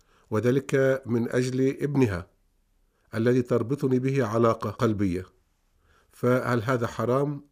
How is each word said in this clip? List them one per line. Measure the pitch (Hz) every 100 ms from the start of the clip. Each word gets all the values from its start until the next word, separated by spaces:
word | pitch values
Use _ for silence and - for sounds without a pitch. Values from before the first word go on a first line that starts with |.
| _ _ -
وذلك | 107 120 135 - 135 135 135 107
من | 117 120
أجل | 123 127 127 135 139
ابنها | 143 139 120 90 85 _ _ _ _ _ _ _ _ 113
الذي | 117 127
تربطني | 123 120 113 143 135 127
به | 131 135 110
علاقة | 117 117 113 110
قلبية، | - 120 101 101 87 92 _ _ _ _ _ _ _ _
فهل | _ 123 123 120 120
هذا | 110 127 117
حرام | - 113 131 143 143 -